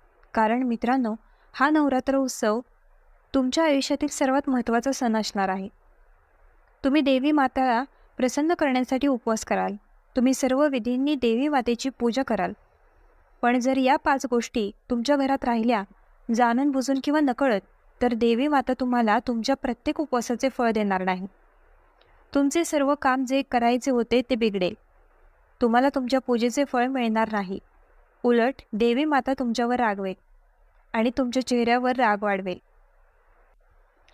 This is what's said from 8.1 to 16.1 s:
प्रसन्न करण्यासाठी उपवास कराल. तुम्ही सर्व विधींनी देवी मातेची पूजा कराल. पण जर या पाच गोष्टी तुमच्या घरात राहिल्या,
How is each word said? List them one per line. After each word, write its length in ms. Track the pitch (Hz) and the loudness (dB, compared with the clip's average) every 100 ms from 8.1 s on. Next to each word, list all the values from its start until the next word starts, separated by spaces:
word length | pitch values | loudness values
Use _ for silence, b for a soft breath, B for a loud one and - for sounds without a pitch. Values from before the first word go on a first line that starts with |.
| - | -4
प्रसन्न 380 | 254 294 311 | -2 0 0
करण्यासाठी 520 | 349 294 254 247 262 285 | 0 0 0 0 0 0
उपवास 380 | 247 - 220 | 0 -2 -4
कराल. 300 | - 196 185 208 - _ _ - | -2 -2 -2 -6 -14 _ _ 0
तुम्ही 180 | 247 | 2
सर्व 340 | 254 262 262 302 | 2 0 2 2
विधींनी 460 | 269 226 247 277 | 0 -2 -2 0
देवी 340 | 294 233 226 294 | 0 0 2 0
मातेची 400 | 285 240 233 269 | 0 0 -2 -4
पूजा 340 | - 233 233 | -2 -2 -2
कराल. 300 | 269 208 180 208 _ _ _ _ _ _ _ _ | -2 -2 -2 -6 _ _ _ _ _ _ _ _
पण 160 | 240 247 | 0 0
जर 180 | 240 269 | 0 2
या 200 | 254 294 | 2 2
पाच 300 | 311 269 262 | 0 -2 0
गोष्टी 400 | 240 - 247 202 - - | -2 -2 -4 -4 -6 -6
तुमच्या 260 | 240 233 285 | -4 0 2
घरात 280 | 269 269 | 2 0
राहिल्या, 380 | 247 233 226 226 196 _ _ | 0 0 0 0 -4 _ _